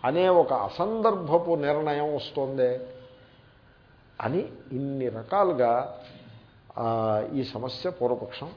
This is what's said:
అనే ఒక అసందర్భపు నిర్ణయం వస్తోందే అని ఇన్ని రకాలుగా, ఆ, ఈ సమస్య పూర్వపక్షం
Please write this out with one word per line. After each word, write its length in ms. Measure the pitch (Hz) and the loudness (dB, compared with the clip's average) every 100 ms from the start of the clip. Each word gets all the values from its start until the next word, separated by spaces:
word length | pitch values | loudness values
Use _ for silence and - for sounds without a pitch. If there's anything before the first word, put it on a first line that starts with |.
| 120 | 2
అనే 200 | 160 185 | 4 6
ఒక 240 | 180 156 | 6 6
అసందర్భపు 960 | 127 101 - 190 226 220 202 160 165 170 165 | 2 -2 -2 -2 2 2 0 2 2 4 0
నిర్ణయం 600 | 143 147 156 147 147 147 | 2 0 0 0 0 -2
వస్తోందే 560 | - - 135 135 127 127 - - - - - - - - _ _ _ - - _ | -4 -4 -4 2 2 0 -6 -16 -20 -20 -20 -20 -20 -20 _ _ _ -20 -20 _
అని 200 | 110 160 - - - | -4 -2 -4 -10 -10
ఇన్ని 360 | 127 139 139 123 | -6 -4 -4 -4
రకాలుగా, 600 | 110 113 196 190 147 120 120 127 - - - - - - - - - | -4 -2 2 2 4 4 2 0 -10 -16 -20 -20 -20 -20 -20 -16 -6
ఆ, 100 | 113 113 110 107 107 | -2 0 0 0 0
ఈ 100 | 139 | -4
సమస్య 460 | 127 107 127 - 139 | -4 -6 -8 -6 -8
పూర్వపక్షం 600 | - 123 123 104 - 147 | -2 0 0 -4 -12 -12